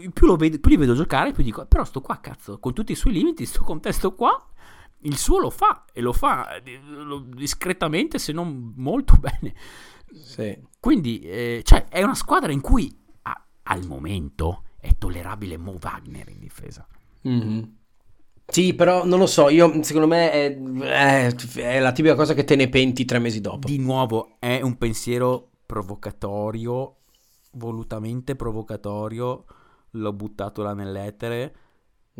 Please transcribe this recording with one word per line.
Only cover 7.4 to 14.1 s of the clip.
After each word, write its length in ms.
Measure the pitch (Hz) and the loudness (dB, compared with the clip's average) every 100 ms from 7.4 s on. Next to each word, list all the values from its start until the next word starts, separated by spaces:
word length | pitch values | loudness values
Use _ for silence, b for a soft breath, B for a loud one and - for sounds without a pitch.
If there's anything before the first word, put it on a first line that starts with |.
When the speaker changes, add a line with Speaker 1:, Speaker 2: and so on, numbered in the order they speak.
| 147 - 180 185 156 160 311 - | -8 -6 -6 -4 -2 -2 -2 -4
Speaker 1:
se 120 | - | -6
non 400 | 160 175 131 117 127 | -6 -8 -10 -12 -8
molto 400 | 131 254 - - | -4 2 8 8
<laughs> 20 | |
bene. 340 | 135 - 139 B B B B B - | 8 -4 -6 B B B B B -20
Speaker 2:
Sì. 420 | - - - 107 - - _ | -20 -16 -10 -10 -10 -18 _
Speaker 1:
Quindi, 400 | 254 262 127 113 | 0 2 0 -6
eh, 400 | 82 104 120 117 - | -8 -8 -6 0 8
cioè, 200 | - - | 8 8
è 140 | 170 | 0
una 100 | 202 | 0
squadra 380 | - - 349 165 | -2 0 0 0
in 100 | 139 | -2
cui 340 | - 254 151 - _ - | 2 2 2 -8 _ -16
a-, 200 | - - _ _ | -14 -14 _ _
al 220 | - 87 87 | -6 -6 -6
momento 800 | 69 82 | -10 -8